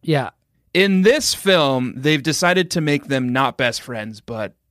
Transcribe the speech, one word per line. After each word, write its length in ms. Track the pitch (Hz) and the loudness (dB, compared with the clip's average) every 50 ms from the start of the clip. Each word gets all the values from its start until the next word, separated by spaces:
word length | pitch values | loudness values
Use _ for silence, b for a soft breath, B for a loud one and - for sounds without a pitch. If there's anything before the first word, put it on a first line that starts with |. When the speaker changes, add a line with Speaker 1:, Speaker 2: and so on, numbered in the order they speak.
| - | -4
Speaker 1:
Yeah. 280 | - 156 143 123 98 - _ _ _ _ _ _ _ - | -2 -2 -2 -2 -4 -10 _ _ _ _ _ _ _ 0
Speaker 2:
In 280 | 170 190 196 190 185 185 | 2 2 4 4 4 4
this 300 | 214 262 311 - - - | 4 4 4 2 -2 -4
film, 640 | - - 196 190 175 151 139 135 131 127 123 - | -2 0 2 2 4 4 2 0 0 -2 -4 -6
they've 260 | - 127 151 156 147 123 | -4 0 0 0 0 0
decided 480 | 160 147 - 175 175 180 185 180 175 - | -2 -2 0 0 2 2 2 0 -2 -2
to 100 | 175 156 | -2 0
make 240 | 151 147 143 - | 0 0 -2 -2
them 240 | - 139 131 127 123 123 | -2 -2 -2 -2 0 0
not 240 | 131 135 123 117 | 0 0 0 0
best 240 | - 135 120 113 - | 0 -2 -2 -2 -4
friends, 400 | - - 123 110 107 110 107 104 | -8 -10 -10 -10 -10 -10 -12 -16
but 320 | - - 117 110 107 95 - _ _ _ | -14 -12 -8 -8 -8 -8 -10 _ _ _